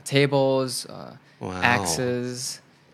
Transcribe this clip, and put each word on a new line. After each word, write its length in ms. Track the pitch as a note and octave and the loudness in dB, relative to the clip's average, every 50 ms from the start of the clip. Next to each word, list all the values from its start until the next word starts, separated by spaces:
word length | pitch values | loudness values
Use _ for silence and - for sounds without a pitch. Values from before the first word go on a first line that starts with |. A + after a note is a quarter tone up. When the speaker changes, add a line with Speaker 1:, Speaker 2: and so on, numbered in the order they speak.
| - - C#3 | -4 0 2
Speaker 1:
tables, 680 | C#3 C#3+ C3+ C#3 C#3 C3+ C3+ C3+ C3+ C3 B2+ A#2+ - - | 4 4 4 4 4 4 4 2 2 0 -2 -4 -8 -8
uh, 300 | - G2+ G2 C2+ - - - _ _ _ - | -10 -12 -14 -14 -16 -18 -20 _ _ _ -10
Speaker 2:
Wow. 200 | A#2 F#2 F#2 F#2 - A#2 A#2+ | -8 -6 -2 2 2 4 4
Speaker 1:
axes, 840 | G2+ G2 E2+ - - B2+ B2 B2 B2 B2 B2 B2 B2+ C3 C3+ - - - _ _ _ _ _ | 4 2 0 0 0 0 -2 -2 -2 -4 -6 -8 -8 -8 -8 -10 -12 -14 _ _ _ _ _